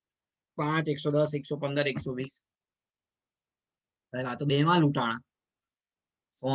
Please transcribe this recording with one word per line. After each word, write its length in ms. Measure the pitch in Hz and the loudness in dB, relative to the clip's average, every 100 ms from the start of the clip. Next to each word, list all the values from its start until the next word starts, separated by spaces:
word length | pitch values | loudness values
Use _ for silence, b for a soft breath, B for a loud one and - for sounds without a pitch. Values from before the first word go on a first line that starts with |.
| _ _ _ _ _ - | _ _ _ _ _ -4
પાંચ, 280 | 147 160 156 | 0 0 0
એકસો 220 | 147 151 | -2 0
દસ, 200 | 147 151 | 2 2
એકસો 220 | 147 139 147 | -2 -6 -6
પંદર, 300 | 143 143 139 | -2 0 0
એકસો 240 | 120 135 | -2 -4
વીસ. 200 | 127 135 - _ _ _ _ _ _ _ _ _ _ _ _ _ _ _ _ _ | -6 -8 -12 _ _ _ _ _ _ _ _ _ _ _ _ _ _ _ _ _
સાહેબ, 140 | 127 127 | -8 -6
આ 80 | 120 | -4
તો 100 | 147 | 0
બેમાં 340 | 143 156 175 | 2 4 6
લૂંટાણા. 420 | 147 139 120 117 - _ _ _ _ _ _ _ _ _ _ - | 4 2 -2 -4 -10 _ _ _ _ _ _ _ _ _ _ -8
સો 120 | 131 | 0